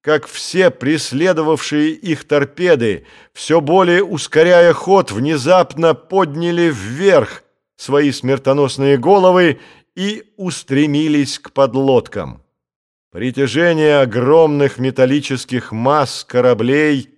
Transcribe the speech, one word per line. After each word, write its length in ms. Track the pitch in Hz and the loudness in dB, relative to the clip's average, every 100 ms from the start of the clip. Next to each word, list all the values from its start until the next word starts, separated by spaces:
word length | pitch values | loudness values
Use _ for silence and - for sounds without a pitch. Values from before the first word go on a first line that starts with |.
как 260 | - 151 - | 0 -2 -2
все 440 | - - 170 185 | -14 -8 0 0
преследовавшие 1200 | - 123 156 - 139 175 165 156 156 - 147 151 | 0 -4 -4 -4 -4 0 0 0 -2 -2 -2 -2
их 340 | 160 196 151 | -4 -6 -8
торпеды, 800 | - 147 139 - 180 151 113 87 - - _ | -2 -2 -2 -4 0 2 2 -4 -8 -20 _
все 260 | - - 160 | -18 0 0
более 420 | 143 180 180 175 | 2 2 4 2
ускоряя 720 | 196 165 - 151 170 180 170 | 0 -6 -4 2 4 6 6
ход, 400 | 147 - 196 - | 2 2 0 2
внезапно 840 | 104 135 160 123 185 175 139 165 | -4 -4 -4 2 2 2 0 0
подняли 760 | 160 _ 190 180 143 170 170 170 | 0 _ -2 -2 -4 -4 0 -2
вверх 720 | 131 98 131 190 170 107 - _ _ _ _ | -2 -10 -2 2 2 2 -8 _ _ _ _
свои 360 | - 139 147 | -2 0 0
смертоносные 840 | 127 123 135 - 139 139 - 139 139 | -2 -4 -2 0 0 0 -2 0 0
головы 640 | 131 202 185 180 175 127 - _ _ - | 4 4 4 4 2 0 -10 _ _ -10
и 360 | 190 214 - _ | -8 -8 -14 _
устремились 1000 | 185 156 - 139 151 143 156 147 131 - | -12 -12 -4 -2 0 0 0 0 -2 -6
к 120 | - | -10
подлодкам. 920 | - 135 120 135 127 110 104 76 58 _ _ _ _ _ _ _ | 0 0 0 2 0 0 -10 -12 -14 _ _ _ _ _ _ _
Притяжение 920 | 85 120 127 139 117 175 160 151 147 | -10 -8 -2 -2 0 0 2 2 4
огромных 760 | 131 113 123 160 160 147 139 127 | 2 0 2 4 4 2 -2 -2
металлических 920 | 131 131 127 143 143 131 - 127 - | -6 0 0 0 -4 -8 -6 -8 -8
масс 520 | 110 123 151 131 - | -6 -2 0 -2 -6
кораблей 880 | - 123 127 117 113 143 151 139 - | -6 0 2 2 0 0 0 -2 -6